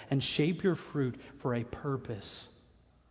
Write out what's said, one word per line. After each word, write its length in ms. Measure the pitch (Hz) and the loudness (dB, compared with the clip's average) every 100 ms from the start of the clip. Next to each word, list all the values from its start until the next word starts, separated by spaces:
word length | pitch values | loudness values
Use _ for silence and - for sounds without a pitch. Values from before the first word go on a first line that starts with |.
| - | 0
and 120 | 139 | 2
shape 400 | - - 151 170 | 2 4 4 4
your 140 | 196 156 | 2 2
fruit 420 | - 147 131 - - - | 0 0 0 0 -10 -4
for 160 | 135 | 0
a 100 | 120 | 0
purpose. 840 | 117 - 147 135 131 104 - - - - - - _ _ _ | 0 -4 -4 -4 -4 -8 -8 -12 -14 -20 -20 -20 _ _ _